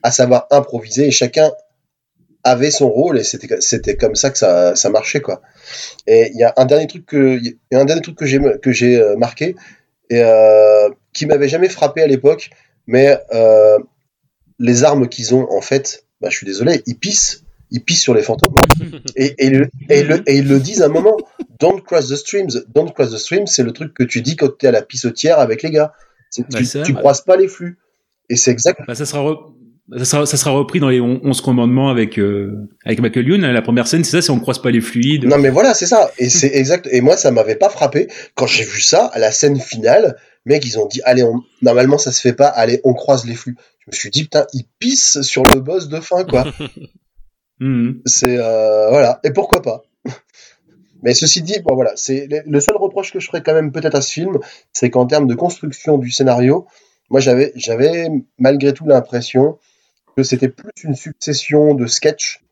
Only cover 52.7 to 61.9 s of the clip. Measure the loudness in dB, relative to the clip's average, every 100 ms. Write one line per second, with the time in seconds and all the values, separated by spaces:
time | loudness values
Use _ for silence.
52.7 | -4 -4 -6 -8 -10 -10 -8 -2 -2 -2
53.7 | -4 -2 -2 -4 -6 -6 -6 -8 -20 _
54.7 | -4 -2 0 0 0 0 -2 -4 -6 -12
55.7 | -10 -2 -2 -2 -2 0 2 2 0 -4
56.7 | _ _ _ _ 0 2 2 0 -4 -6
57.7 | 0 0 0 -4 -6 -8 _ 0 2 0
58.7 | -2 2 0 2 -8 -4 0 0 -2 _
59.7 | _ _ _ _ -4 -2 0 -2 -4 -20
60.7 | -16 -8 -8 -10 -12 -8 -8 0 2 4
61.7 | 2 0